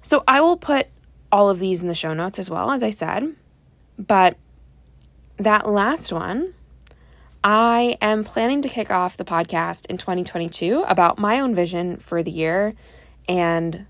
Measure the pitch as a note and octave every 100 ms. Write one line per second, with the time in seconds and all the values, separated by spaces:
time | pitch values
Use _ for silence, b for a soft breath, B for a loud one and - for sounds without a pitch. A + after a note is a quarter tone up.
0 | - D4 - C4+ D#4+ F4 - C#4 - _
1 | _ - _ G3+ G3+ F#3 F#3+ F3+ F3 E3
2 | D#3+ D#3 F3 G3 F#3 F3 G3 C4+ A3+ G#3
3 | - G3+ C#4+ D#4 _ _ _ _ _ -
4 | G3+ G3+ F#3 - _ - - _ _ -
5 | - _ - - G#3 G#3 - G#3 G#3 D#4+
6 | - E3+ - G#3 F#4 - - - - b
7 | b b b b G3+ G#3+ A#3 A#3 A#3+ -
8 | G#3+ G#3+ G#3 - A3+ C#4 C#4 B3 G#3 F#3+
9 | F3+ - F#3 E3 E3+ E3+ E3 E3+ - F#3
10 | - F3+ F3+ F3 E3+ - F3 C4 F#4 F#3+
11 | E3+ - G#3 A#3+ C4+ G3+ F3 F3 F3+ F3
12 | - E3+ E3 E3 D#3+ F3 G#3 A3+ b b
13 | b b - F3+ E3+ E3 E3 E3 G3+